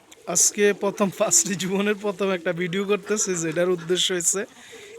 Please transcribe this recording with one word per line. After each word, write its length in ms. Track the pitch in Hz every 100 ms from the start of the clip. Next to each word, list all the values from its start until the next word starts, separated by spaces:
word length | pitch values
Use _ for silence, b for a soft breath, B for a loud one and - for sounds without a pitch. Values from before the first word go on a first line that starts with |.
| _ - -
আজকে 460 | 175 - - 208
প্রথম, 380 | 196 202 185 202
ফার্স্ট, 360 | - 208 - -
জীবনের 460 | 185 180 196 202
প্রথম 360 | 208 208 202 196
একটা 220 | 185 175
ভিডিও 320 | 170 180 190
করতেছি, 500 | 196 202 190 208 202
যেটার 360 | 175 165 156 180
উদ্দেশ্য 420 | 180 165 180 -
হচ্ছে 320 | 180 - 190 233 B B B B